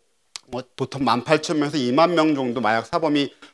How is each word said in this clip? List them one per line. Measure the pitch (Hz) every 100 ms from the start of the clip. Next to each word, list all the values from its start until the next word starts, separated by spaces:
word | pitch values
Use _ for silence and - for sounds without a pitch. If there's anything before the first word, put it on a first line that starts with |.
| _ _ _ - -
뭐 | 131 - -
보통 | 127 135
만 | 123 117
팔천 | 135 156 156 156
명에서 | 147 151
이만 | 123 139 170
명 | 165 156
정도 | 139 123 120
마약 | 107 113 110
사범이 | 170 160 147 135 - -